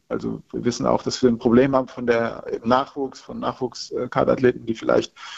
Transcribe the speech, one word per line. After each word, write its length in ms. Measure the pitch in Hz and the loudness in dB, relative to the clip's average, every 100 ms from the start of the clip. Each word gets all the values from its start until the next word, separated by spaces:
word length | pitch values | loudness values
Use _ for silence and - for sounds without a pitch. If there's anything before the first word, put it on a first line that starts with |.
| - | -8
Also 340 | 117 113 110 - | -6 -6 -8 -10
wir 100 | - | -4
wissen 220 | 117 - 127 | -2 -2 0
auch, 180 | 120 | 0
dass 180 | - - | -2 2
wir 80 | 127 | 2
ein 80 | 117 | 2
Problem 380 | 123 117 139 131 | 4 6 6 2
haben 140 | 123 | -2
von 180 | - 120 | -4 0
der, 380 | 117 113 113 117 | 0 0 -6 -8
im 220 | - 117 | -6 2
Nachwuchs, 500 | 127 139 143 135 - | 2 0 -6 -8 -10
von 220 | - 117 | -14 -8
Nachwuchskaderathleten, 1200 | 123 - 127 - - 123 127 135 131 - 123 123 117 | -6 -4 -6 -8 -8 -6 -4 0 2 4 4 2 -4
die 100 | 113 | -4
vielleicht, 380 | 127 120 - - - | 2 2 0 -8 -18